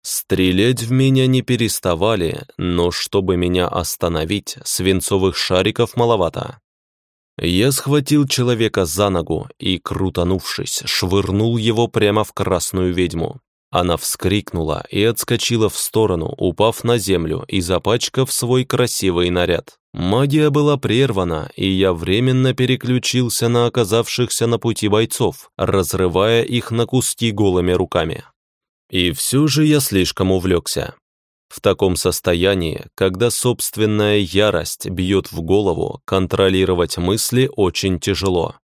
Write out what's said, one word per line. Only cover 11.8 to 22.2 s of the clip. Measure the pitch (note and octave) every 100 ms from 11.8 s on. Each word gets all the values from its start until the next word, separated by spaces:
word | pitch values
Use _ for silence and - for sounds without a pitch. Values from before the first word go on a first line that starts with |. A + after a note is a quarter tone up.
| A#2
прямо | A2+ G#2 G#2
в | G#2
красную | - F#2 F2+ - F#2 F#2
ведьму. | F2 F2 E2 E2 - _ _ _
Она | E2+ F2+ E2
вскрикнула | - - F#2 G2+ - F2 D#2 D2+ -
и | G#2
отскочила | A2 A2+ - A#2+ - A#2+ G#2+
в | -
сторону, | - A2 G#2+ F2 D#2 -
упав | F#2 D#2+ A2 -
на | A#2 A#2+
землю | G2 F2+ D#2+ E2+ -
и | G2
запачкав | E2+ F2+ F#2+ A#2+ - - C3
свой | - A#2+ B2+ B2
красивый | B2 A#2+ - G2 F2 F2
наряд. | F2+ F2 E2 - _ _
Магия | - F2 A2 C#3+ D3+ D3+
была | D3 D3 C#3+
прервана, | A2 A2+ C3+ G2 F2+ D#2 - -
и | F#2+
я | F#2+ F#2+
временно | F2 E2+ G2+